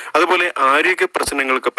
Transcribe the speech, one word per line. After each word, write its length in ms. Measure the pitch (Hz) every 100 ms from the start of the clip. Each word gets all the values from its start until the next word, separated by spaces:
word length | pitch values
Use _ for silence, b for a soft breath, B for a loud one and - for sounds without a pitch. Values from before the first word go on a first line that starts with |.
| B 156
അതുപോലെ 320 | 175 180 175 - 135
ആരോഗ്യ 360 | 143 175 185 185 -
പ്രശ്നങ്ങൾക്ക് 560 | - 143 131 131 123